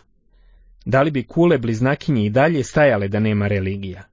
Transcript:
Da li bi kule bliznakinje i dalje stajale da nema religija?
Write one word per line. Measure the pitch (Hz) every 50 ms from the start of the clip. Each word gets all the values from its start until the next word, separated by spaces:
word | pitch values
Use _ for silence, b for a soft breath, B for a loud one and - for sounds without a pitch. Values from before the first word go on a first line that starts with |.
| _ _ _ _ _ _ _ _ _ _ _ _ _ _ - _ -
Da | - 123 135
li | 147 160
bi | 143 127 110
kule | - - 165 175 175 156 123
bliznakinje | 117 117 110 107 123 135 143 - - - 139 110 104
i | 104
dalje | 107 131 143 170 165 143 117
stajale | - - 156 147 139 113 101 101 98
da | 107 107
nema | 107 107 107 104 101 101
religija? | 104 98 95 95 101 101 98 92 90 90 - _